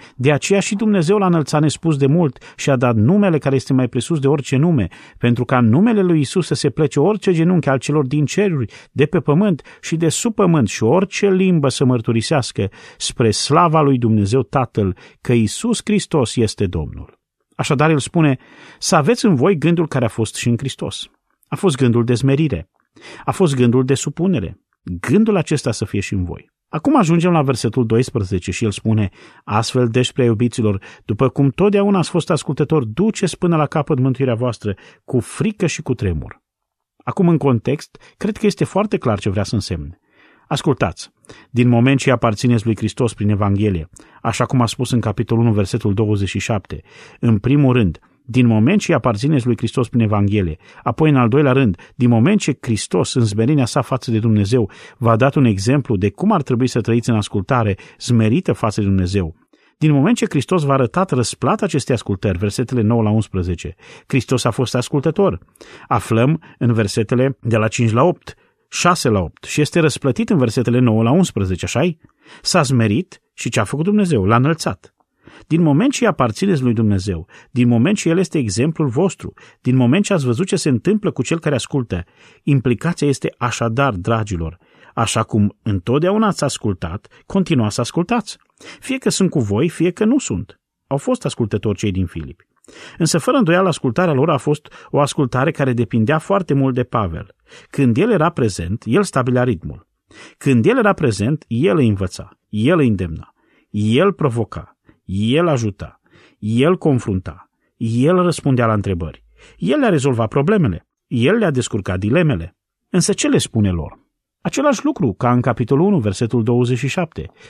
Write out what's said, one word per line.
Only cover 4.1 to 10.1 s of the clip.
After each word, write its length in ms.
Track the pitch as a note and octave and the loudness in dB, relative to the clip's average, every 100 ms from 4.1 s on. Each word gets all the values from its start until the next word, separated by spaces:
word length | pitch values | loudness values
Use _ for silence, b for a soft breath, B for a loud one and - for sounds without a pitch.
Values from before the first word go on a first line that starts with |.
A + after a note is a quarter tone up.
| E3 | -2
de 80 | C3+ | 0
orice 280 | D3+ - C3 | 0 0 0
nume, 320 | E3+ D3+ F2+ B B B | 2 2 -2 B B B
pentru 280 | A#2+ A#2+ B2 | 0 0 0
ca 120 | B2+ | 2
în 120 | A2+ | 4
numele 320 | B2+ A3+ G#3+ | 4 4 2
lui 180 | F#3 D#3+ | 2 2
Isus 260 | C3+ F#3 E3 | 0 -2 -2
să 80 | |
se 160 | D3 D3 | -2 -2
plece 300 | - D#3 C#3+ | 0 -2 2
orice 320 | D#3+ G#3+ - | 0 0 0
genunchi 380 | E3 E3 F3+ C#3+ | 2 2 2 0
al 100 | C3+ | -2
celor 280 | - D3 C3 | 0 -2 0
din 180 | D3 C#3+ | 0 -2
ceruri, 480 | - G3+ D3+ A2+ B B | 0 0 -2 -6 B B
de 140 | - D3+ | -2 0
pe 140 | F3 | 0
pământ 420 | - D3 G#3 D3+ - B | 0 2 2 0 -6 B
și 140 | - E3 | -6 -2
de 140 | |
sub 240 | E3 | 0